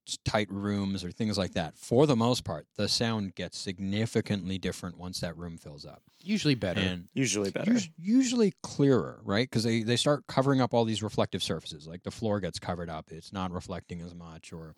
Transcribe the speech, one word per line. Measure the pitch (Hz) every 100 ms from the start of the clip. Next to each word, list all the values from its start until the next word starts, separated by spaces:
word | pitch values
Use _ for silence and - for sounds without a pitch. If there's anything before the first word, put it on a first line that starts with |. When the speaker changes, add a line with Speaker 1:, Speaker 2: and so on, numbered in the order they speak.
| -
Speaker 1:
s-, | -
tight | - 110 107
rooms | 98 101 101 98 98
or | 90
things | - 110 101
like | 90
that, | 95 82 -
for | - 117 151
the | 120
most | 117 123
part, | - 80 - -
the | 101
sound | - 117 110 98
gets | - 87 -
significantly | - 90 98 104 113 117 - 104 87 95
different | 90 - 92 87
once | 90 90
that | 90 82
room | 87 85
fills | - 73
up. | - - _ _
Speaker 2:
Usually | 165 214 151
better. | 131 98 87
Speaker 1:
And | 92 90 87
Speaker 3:
Usually | 135 127 98 98
better. | - 185
Speaker 1:
us-, | 240 175 -
usually | 175 247 254 240 208 -
clearer, | - - 143 123 67 113
right? | 110 101 127
'Cause | 117
they, | 117 113
they | 110 120
start | 147 147 -
covering | - 135 135
up | 123
all | 120
these | 113 107
reflective | 107 - 104 98
surfaces. | - 82 - 76 78
Like, | 87
the | -
floor | - 110 104
gets | 90 -
covered | - 87 85
up. | 78 -
It's | 82 -
not | 101 92
reflecting | 90 - 87 - 87
as | 85
much, | 87 85 80 -
or | 85 80